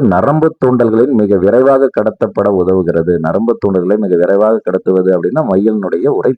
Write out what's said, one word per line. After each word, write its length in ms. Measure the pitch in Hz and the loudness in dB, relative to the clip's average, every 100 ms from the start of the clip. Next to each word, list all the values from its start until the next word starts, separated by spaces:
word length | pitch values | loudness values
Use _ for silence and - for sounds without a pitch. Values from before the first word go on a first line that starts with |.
| 123 | 2
நரம்பு 420 | 90 110 156 156 156 | 2 0 0 0 0
தூண்டல்களின் 580 | 127 123 120 110 131 | 0 2 0 2 2
மிக 240 | 120 101 98 | 0 0 2
விரைவாக 500 | 95 117 131 135 135 | 2 2 2 2 0
கடத்தப்பட 580 | - 107 98 107 104 101 | 0 -4 -4 -6 -2 0
உதவுகிறது. 580 | 95 90 95 85 82 82 87 | 0 0 0 0 -2 0 -2
நரம்பு 320 | 80 92 117 113 | -2 -2 -2 -2
தூண்டல்களை 400 | 101 95 90 104 | -2 -2 0 -2
மிக 180 | 101 87 | 0 0
விரைவாக 440 | 90 98 107 110 | 2 2 2 0
கடத்துவது 460 | 101 92 92 95 92 | -2 -4 0 0 2
அப்படின்னா 300 | 90 87 135 | 0 -2 -2
மையலினுடைய 640 | 139 95 107 107 92 85 123 | -2 0 0 -2 -4 -4 -2
உறை 220 | 110 104 | -2 -2